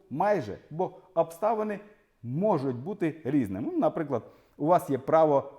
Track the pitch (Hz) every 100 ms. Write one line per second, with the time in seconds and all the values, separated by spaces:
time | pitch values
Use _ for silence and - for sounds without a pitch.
0 | _ 143 202 196 107 87 - 156 180 -
1 | - 165 165 - 214 220 214 196 - -
2 | _ _ 117 139 220 160 135 123 147 208
3 | 165 147 120 147 104 95 320 349 160 -
4 | 147 120 - - _ - 147 175 - 131
5 | - 160 156 139 -